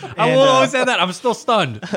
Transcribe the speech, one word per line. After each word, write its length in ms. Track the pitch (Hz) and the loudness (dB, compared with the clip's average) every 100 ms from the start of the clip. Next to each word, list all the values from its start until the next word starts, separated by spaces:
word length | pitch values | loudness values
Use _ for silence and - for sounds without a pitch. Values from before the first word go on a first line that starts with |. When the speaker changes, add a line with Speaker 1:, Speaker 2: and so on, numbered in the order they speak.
| 381 - | -16 -2
Speaker 1:
And, 180 | 233 262 | 0 4
Speaker 2:
will 80 | |
Speaker 1:
uh, 40 | 269 | 4
Speaker 2:
always 240 | 262 262 | 4 2
say 120 | 262 | 0
that. 180 | 254 220 | -2 0
I'm 100 | 180 | -2
still 220 | 180 247 | -2 -4
stunned 480 | 220 - 226 156 107 180 | -4 0 0 0 -4 -8